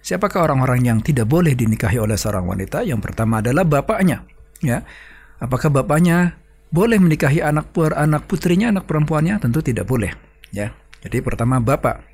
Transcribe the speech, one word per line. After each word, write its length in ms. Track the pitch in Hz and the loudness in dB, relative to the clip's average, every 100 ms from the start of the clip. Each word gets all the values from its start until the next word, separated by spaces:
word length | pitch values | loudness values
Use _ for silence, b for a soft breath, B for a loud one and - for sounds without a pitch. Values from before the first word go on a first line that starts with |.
Siapakah 480 | - 180 196 196 160 | -4 -2 -2 0 0
orang-orang 320 | 135 127 123 | 2 2 2
yang 140 | 123 113 | 2 2
tidak 320 | 113 135 110 | 2 0 2
boleh 240 | 160 170 127 | 2 2 2
dinikahi 400 | 110 107 110 120 | 0 0 0 0
oleh 240 | 107 107 | 0 -2
seorang 240 | 110 101 | -2 -4
wanita? 400 | 90 92 95 151 | -4 -4 -4 -4
Yang 240 | 226 113 98 | -2 -4 -6
pertama 320 | - 110 113 | -2 0 0
adalah 240 | 110 143 | 0 0
bapaknya, 640 | 180 143 - 220 185 127 - - - - | 2 0 0 0 0 0 -8 -20 -20 -6
ya. 240 | 147 120 - B B B B B | -2 -2 -6 B B B B B
Apakah 320 | 123 127 160 | -6 -2 0
bapaknya 640 | 139 113 147 175 170 175 - _ - _ | 0 2 2 4 4 0 -4 _ -20 _
boleh 320 | 160 226 220 | 0 2 4
menikahi 400 | 180 156 147 147 | 4 4 2 0
anak 320 | 151 151 156 | 0 -2 -2
per-, 240 | - 160 - | 0 0 2
anak 320 | 151 151 - | 0 0 -2
putrinya, 400 | 185 180 175 233 | -4 0 0 2
anak 160 | 196 | -2
perempuannya? 560 | - 156 151 156 160 208 | -2 -2 0 0 0 0
Tentu 240 | - 135 | -2 -2
tidak 240 | 135 113 95 | -2 -4 -2
boleh, 240 | 127 95 - _ _ - | -2 -2 -6 _ _ -14
ya. 240 | 101 104 - - - | -8 -8 -10 -20 -20
Jadi 240 | - 123 | -6 -4
pertama 320 | 127 104 117 131 | -4 -2 0 0
bapak. 480 | 117 143 127 - - | 0 0 -2 -4 -12